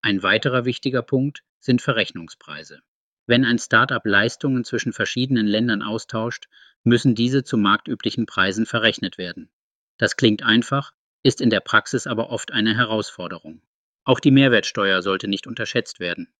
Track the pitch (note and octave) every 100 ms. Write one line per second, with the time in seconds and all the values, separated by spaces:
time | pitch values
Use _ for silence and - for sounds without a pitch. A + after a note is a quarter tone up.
0 | A2+ G2 F#2+ G#2+ C#3 B2+ B2 B2 C3+ B2+
1 | - C3 C#3 C#3+ _ _ - B2 - A2+
2 | G2 - D#2+ - - D2+ D#2 D2+ _ _
3 | _ _ - A#2+ B2+ A#2 - A2+ B2+ B2
4 | A2 G2+ A2 - C#3+ C3 A#2 A#2 B2 -
5 | - - C3 B2+ G#2 G#2 A#2+ G#2 G#2 A2
6 | - A#2 A2+ - - _ _ _ - A#2
7 | C#3 A2+ A#2+ C3+ C3 A#2 G2+ G#2 - -
8 | - - A2 - F#2+ G2 A2 A#2 A2 -
9 | C#3+ - F2+ - - _ _ _ _ _
10 | A2 - A#2+ G#2+ B2 A3+ - C#3 C#3 _
11 | _ _ C3 - B2 G#2 - A2 - B2
12 | - A2+ A#2 A#2 - B2 A2 A2 A#2+ A2
13 | G#2 - F2 F2 D#2 D#2+ _ _ _ _
14 | - C3 D3+ C3+ C#3 A#2 - - G2 F#2+
15 | F#2 F#2+ G2+ G2 - A#2 A2 B2 - -
16 | F2 E2+ F2 _